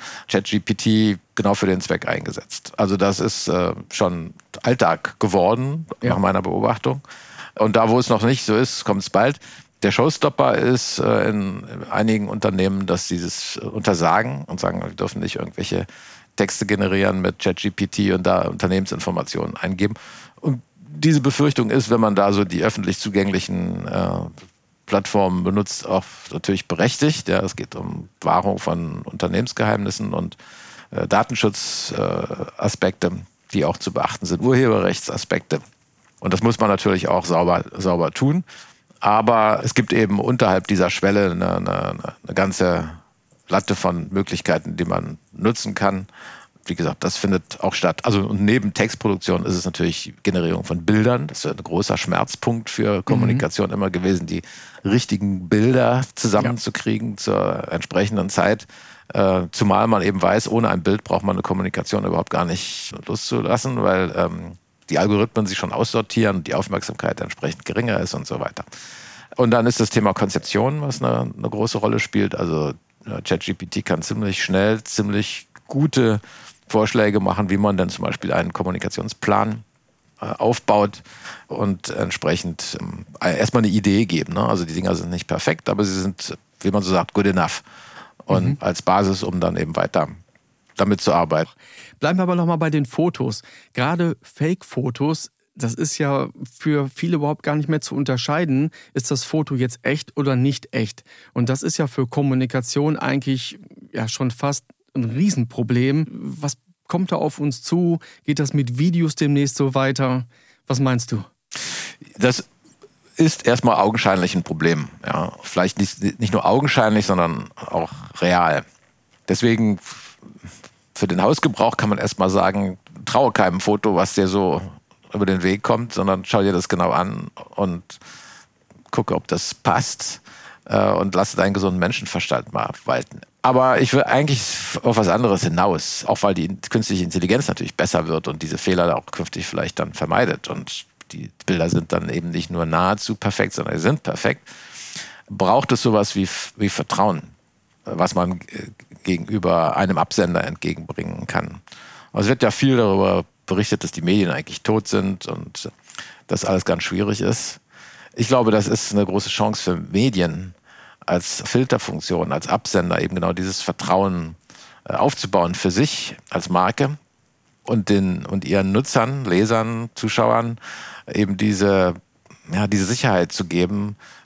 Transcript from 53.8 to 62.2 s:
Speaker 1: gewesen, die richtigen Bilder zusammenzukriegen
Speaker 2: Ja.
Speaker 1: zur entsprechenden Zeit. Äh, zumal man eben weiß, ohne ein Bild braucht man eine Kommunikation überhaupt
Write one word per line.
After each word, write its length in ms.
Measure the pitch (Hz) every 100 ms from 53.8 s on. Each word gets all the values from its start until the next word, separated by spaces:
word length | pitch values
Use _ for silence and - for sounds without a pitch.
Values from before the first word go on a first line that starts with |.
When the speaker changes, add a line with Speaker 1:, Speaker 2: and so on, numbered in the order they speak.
| 98
Speaker 1:
gewesen, 360 | 90 95 92 82
die 140 | 85 - - - -
richtigen 680 | 98 117 - 98 101 95 90
Bilder 500 | 104 117 127 117 127 127
zusammenzukriegen 960 | - 113 104 107 117 - - - 110 113
Speaker 2:
Ja. 60 | 101
Speaker 1:
zur 520 | - 50 - - -
entsprechenden 600 | - - 90 104 104 95
Zeit. 360 | - 90 107 - - - - -
Äh, 300 | - 95 92 87
zumal 360 | - 104 98 113
man 120 | 107
eben 220 | 92 95
weiß, 260 | 87 104 -
ohne 220 | 113 113
ein 120 | 92
Bild 220 | 85 101
braucht 180 | - 90
man 140 | 98 92
eine 60 |
Kommunikation 640 | - 92 92 - - 104 95
überhaupt 240 | 82